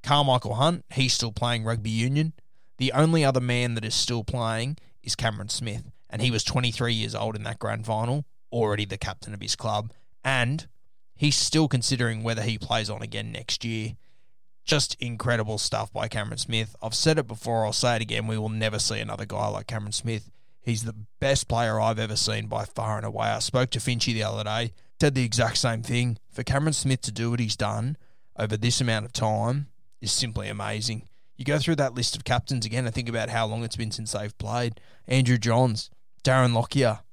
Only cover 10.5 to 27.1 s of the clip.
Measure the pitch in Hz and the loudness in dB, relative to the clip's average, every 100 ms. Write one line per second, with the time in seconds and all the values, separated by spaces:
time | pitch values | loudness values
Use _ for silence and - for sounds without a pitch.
10.5 | 151 - - - - - - 147 - - | 0 -6 -20 -20 -20 -20 0 2 4 2
11.5 | 160 156 131 113 131 120 113 113 110 107 | 4 4 2 2 0 0 0 -2 0 0
12.5 | 110 - 113 104 104 110 107 110 110 117 | -2 0 -2 0 -6 -6 -8 -8 -8 -6
13.5 | - 117 113 107 110 - - - - - | -4 -2 -4 -4 -8 -16 -20 -20 -20 -20
14.5 | - - 151 - - 120 117 123 120 110 | -12 0 2 2 -4 -6 -4 0 0 0
15.5 | 107 - 110 104 - 110 113 104 113 - | -2 -2 -2 -4 -4 -4 -4 -4 -6 -2
16.5 | 113 107 - 113 110 160 151 113 110 120 | -2 -2 -6 -4 2 4 2 0 -6 -2
17.5 | 113 107 - 123 113 110 110 113 110 110 | 0 0 2 2 2 0 -2 0 -2 -2
18.5 | 110 110 107 - 107 107 104 101 101 107 | 0 0 0 -2 -2 -4 -8 -6 -2 -2
19.5 | 104 107 113 104 - 120 110 - - - | -4 -6 -6 -4 -4 -4 -4 -6 -20 -20
20.5 | - - 110 113 107 107 - 135 135 - | -10 -4 -2 -4 -8 -16 -2 2 2 2
21.5 | 117 117 110 107 110 110 107 - 110 107 | 2 2 2 2 0 -2 0 0 0 -2
22.5 | 113 104 - 110 107 107 107 110 110 - | -4 -4 -4 -2 -2 -4 -2 -2 0 0
23.5 | 127 127 123 127 120 123 113 104 107 104 | 2 2 0 0 0 0 0 -2 -2 -2
24.5 | 110 117 - - - 151 131 120 117 113 | -2 -2 -6 -20 2 4 4 2 4 2
25.5 | - 123 113 113 120 123 113 - - 120 | 2 0 0 0 2 2 -2 -6 -8 0
26.5 | 135 156 143 135 127 - | 2 2 0 2 0 -2